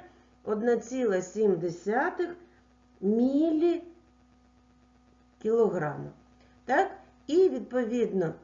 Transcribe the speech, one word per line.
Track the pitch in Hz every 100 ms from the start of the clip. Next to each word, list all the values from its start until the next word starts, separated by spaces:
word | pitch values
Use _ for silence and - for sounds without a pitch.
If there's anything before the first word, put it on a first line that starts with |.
| - - _ _
одна | - 214 240 226
ціла | - 262 233 185
сім | 180 208 214 170
десятих | 175 165 202 233 339 370 349 - - _ _ _ _ -
мілікілограма. | 196 226 262 277 330 311 349 339 - - _ _ _ _ _ _ _ _ _ _ _ _ _ _ 214 226 208 170 151 139 143 - _ _ _ _ -
Так? | 277 392 - - _ -
І, | 330 370
відповідно, | 254 202 302 214 240 202 185 160 -